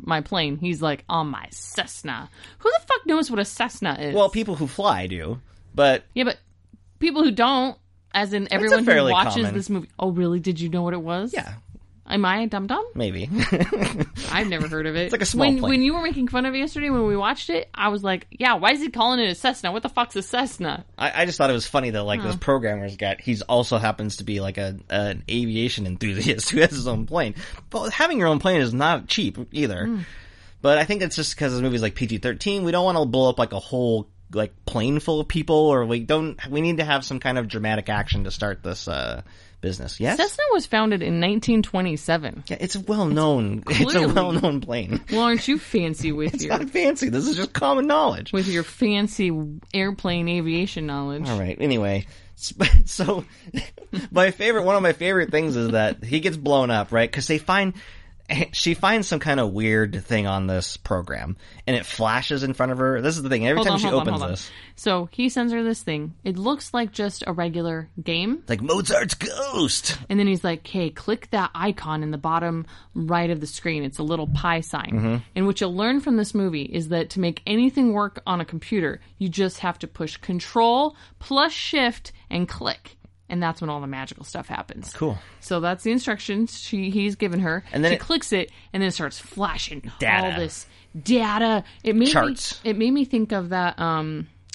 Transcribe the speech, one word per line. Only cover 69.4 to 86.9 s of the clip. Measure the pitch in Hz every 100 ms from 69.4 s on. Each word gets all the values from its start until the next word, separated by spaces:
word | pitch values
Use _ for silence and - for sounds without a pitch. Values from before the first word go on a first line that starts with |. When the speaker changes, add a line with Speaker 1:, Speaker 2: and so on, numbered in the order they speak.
| 277 262 151 - - - -
Speaker 1:
And | 202
then | 202
he's | 185
like, | 180 165
"Okay, | - 196 165
click | - - 226 -
that | 220 180 165
icon | 190 196 160 156
in | 151
the | 151
bottom | 156 165 170 165 160 - -
right | - 160 170 170
of | 165
the | 147
screen. | - 170 156
It's | 139 139
a |
little | 151 165 151
pie | - 175 165
sign." | 165 147 -
Speaker 2:
Mm-hmm. | 113 113 117 - -
Speaker 1:
And | 196
what | 196
you'll | 190 180
learn | 220 277
from | 285 226
this | 208 208
movie | 196 156 143
is | 170 160
that | 165 165
to | 185
make | 175 160 -
anything | 214 254 269 247
work | 208 202 - -
on | 180
a | 165
computer, | 165 - 214 156 143 - -
you | 190
just | 165 190 -
have | 180 170
to | 165
push | - 156 -
Control | - 180 - 240 233 240 302 - - -
plus | - 269 311
Shift | - - 302 247 240 - - -
and | 175 180
click. | - - - - - - _ -
And | 175
that's | 170 160
when | 160
all | 147
the | 139
magical | 135 131 - 151
stuff | - 143
happens. | - - - -
Speaker 2:
Cool. | - 156 101 - -
Speaker 1:
So | - 175
that's | 170 180
the | -
instructions | 247 247 208 - 202 226 -
she, | - 202
he's | 190